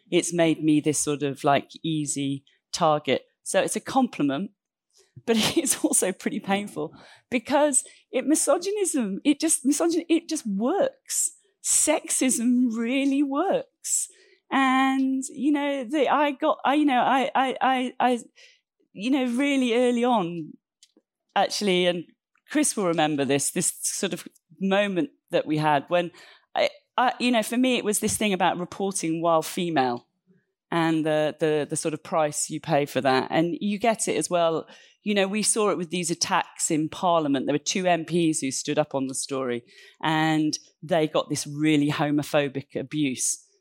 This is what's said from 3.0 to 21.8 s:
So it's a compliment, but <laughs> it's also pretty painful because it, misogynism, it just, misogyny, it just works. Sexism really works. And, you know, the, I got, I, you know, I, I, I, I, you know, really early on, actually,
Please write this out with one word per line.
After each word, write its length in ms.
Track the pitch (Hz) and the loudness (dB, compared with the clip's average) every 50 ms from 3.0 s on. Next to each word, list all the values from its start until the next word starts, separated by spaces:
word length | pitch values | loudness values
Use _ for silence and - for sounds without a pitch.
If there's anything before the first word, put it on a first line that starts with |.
| 151 - 123 - - _ _ _ - | 2 0 0 0 -2 _ _ _ -8
So 200 | - - 190 160 | -2 0 0 0
it's 140 | 170 - | 0 -2
a 40 | 214 | -6
compliment, 680 | - - - 262 262 247 - - 147 143 135 139 196 - _ _ _ _ _ _ _ _ _ _ _ _ _ - - | -6 -2 0 0 0 0 0 -2 -2 -2 -2 -2 -6 -8 _ _ _ _ _ _ _ _ _ _ _ _ _ -8 -2
but 120 | - 226 | 0 2
<laughs> 200 | 220 214 - - | 2 2 0 0
it's 260 | 330 339 - - - - | 0 0 0 0 0 0
also 300 | 311 - - - 185 190 | 0 0 0 0 0 -2
pretty 280 | - - 214 170 214 | -4 -6 -6 -6 -6
painful 520 | - 190 196 202 208 202 - - 151 160 - - - - - - _ _ | -4 -2 -2 -2 -2 -6 -8 -8 -8 -8 -10 -14 -20 -20 -20 -20 _ _
because 540 | 240 254 - - 269 285 294 302 262 - - - - - _ _ - | -4 -4 -2 0 2 2 2 2 2 0 -2 -4 -8 -20 _ _ -4
it, 140 | 254 247 | -2 0
misogynism, 960 | - 311 - - 302 277 359 349 392 403 427 392 330 - 285 226 190 196 - - | 2 2 2 2 2 0 0 0 -2 -2 -2 -2 -2 0 -2 -2 -2 -4 -2 0
it 160 | 285 294 - | 0 2 2
just, 240 | - 330 - - - | 0 0 0 0 0
misogyny, 400 | 254 294 - 339 339 320 339 - - | 0 0 2 2 0 0 0 0 0
it 180 | 330 330 - - | 0 0 0 -2
just 180 | 320 302 - | -8 -6 -4
works. 840 | 214 196 190 226 262 359 403 - - - _ _ - - - - - - - _ _ _ _ - | -4 -2 -2 0 0 2 2 0 0 -2 _ _ -8 -4 -4 -4 -4 -6 -10 _ _ _ _ -4
Sexism 1120 | - - - - - 302 - - 330 - - - 262 - - 226 247 247 247 254 240 220 | -2 0 2 2 2 0 0 -2 -4 -2 0 0 0 0 0 0 2 2 2 2 0 0
really 460 | 226 233 226 262 277 269 277 269 277 294 | -2 -2 -2 0 0 0 2 2 0 0
works. 840 | 269 269 285 349 392 214 160 - - _ _ - - - - - - - _ _ _ _ _ _ - | 0 0 0 0 0 0 -2 -2 -6 _ _ -8 -4 -4 -4 -4 -6 -10 _ _ _ _ _ _ -2
And, 720 | - 269 269 262 262 262 269 269 269 269 262 262 262 262 262 - | 0 2 2 4 4 4 2 2 2 0 0 0 -2 -2 -4 -8
you 240 | - - 233 302 294 | -8 -4 0 0 0
know, 320 | 285 285 285 277 277 254 | 0 0 -2 -4 -4 -4
the, 240 | 214 285 311 254 - | -4 -2 0 2 2
I 220 | 220 277 302 285 | 2 2 2 0
got, 280 | 269 - 311 302 277 - - | 0 0 0 0 0 0 0
I, 100 | 240 269 | 0 2
you 100 | 302 302 | 2 2
know, 160 | 285 254 247 | 2 2 2
I, 300 | 220 165 247 269 240 - - | 2 2 2 2 0 0 0
I, 220 | 226 269 262 - - | 0 0 0 0 0
I, 320 | - 247 262 254 254 247 - - | 0 0 0 0 -2 -4 -2 0
I, 200 | - 247 247 226 - - _ - - - _ _ _ _ _ _ _ _ - | 0 2 0 0 -4 -10 _ -20 -20 -20 _ _ _ _ _ _ _ _ -12
you 180 | 190 196 254 | -6 -2 0
know, 140 | 277 285 254 | 0 0 0
really 500 | 247 233 240 285 285 277 269 254 240 220 | 0 0 0 0 2 2 2 2 2 2
early 300 | 240 254 247 247 233 233 | 2 2 2 2 2 2
on, 480 | 254 247 220 180 165 175 175 156 156 - - _ _ _ _ _ _ _ _ _ _ _ _ _ _ - | 4 4 2 2 0 -4 -6 -10 -10 -14 -20 _ _ _ _ _ _ _ _ _ _ _ _ _ _ 0
actually, 520 | 202 190 - - - 208 202 180 180 | 0 0 0 0 -2 0 2 2 4